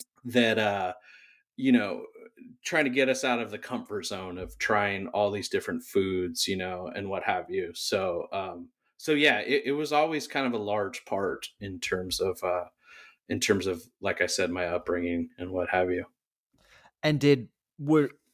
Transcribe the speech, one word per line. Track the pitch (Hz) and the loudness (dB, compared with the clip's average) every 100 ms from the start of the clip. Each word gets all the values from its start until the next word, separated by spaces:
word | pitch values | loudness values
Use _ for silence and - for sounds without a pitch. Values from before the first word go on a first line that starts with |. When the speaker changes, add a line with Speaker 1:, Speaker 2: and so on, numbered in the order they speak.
| - _ 123 | -20 _ 0
Speaker 1:
that, | 120 113 110 | 2 4 4
uh, | 107 101 90 - - - - _ _ - | 2 2 -2 -6 -14 -20 -20 _ _ -2
you | 131 | 4
know, | 123 101 - - - - - - - | 4 4 -4 -10 -20 -20 -20 -20 -14
trying | - 165 143 | -2 0 2
to | |
get | 131 131 | 4 2
us | 127 | 2
out | 131 120 | 0 0
of | 107 | -2
the | 104 | -8
comfort | - 123 - 101 85 | -6 -8 -6 -8 -6
zone | 98 92 90 | -6 -8 -8
of | 90 - | -10 -4
trying | - 107 101 98 95 | 2 2 2 -2 -2
all | 101 104 | 2 2
these | 101 - | 0 -2
different | 98 - 82 | -2 -2 -6
foods, | - 101 95 92 90 82 - | 0 0 2 0 -2 -2 -2
you | 95 | -2
know, | 92 90 90 - | -4 -6 -8 -8
and | 98 | -4
what | 95 | -2
have | 107 92 85 | 0 -2 -2
you. | 95 85 - | -4 -4 -6
So, | - 101 92 85 - | -2 0 0 -2 -4
um, | 98 95 87 87 _ _ _ | -6 -6 -10 -16 _ _ _
so | - | 0
yeah, | 151 147 104 | 4 4 4
it, | 110 143 - | 2 0 0
it | |
was | 143 151 | -2 2
always | 147 160 151 - | 2 2 0 -4
kind | 143 131 | -2 0
of | |
a | 117 | -2
large | 104 104 98 - - | -2 -2 -2 -6 -4
part | 98 95 - - - | -2 -2 -4 -10 -12
in | 101 92 | -12 -8
terms | - 92 92 87 | -4 -4 -2 -2
of, | 95 90 | -2 -2
uh, | 92 90 87 _ _ - - _ - | -2 -2 -4 _ _ -20 -20 _ -8
in | 104 | -2
terms | - 101 95 | 2 2 2
of, | 87 - _ | -4 -8 _
like | 98 90 | -4 0
I | 90 | 0
said, | - 90 | 2 0
my | 90 87 | 0 -2
upbringing | 87 - 87 87 87 85 - | -2 -2 -2 0 -2 -4 -8
and | 90 | -6
what | 92 87 | -4 0
have | 92 90 | 2 2
you. | 90 92 _ _ _ _ _ _ - - _ | -2 -6 _ _ _ _ _ _ -20 -20 _
Speaker 2:
And | 151 147 | 0 4
did, | 143 135 110 _ _ - | 6 6 2 _ _ -8
were, | 143 156 143 - _ | 4 4 4 -2 _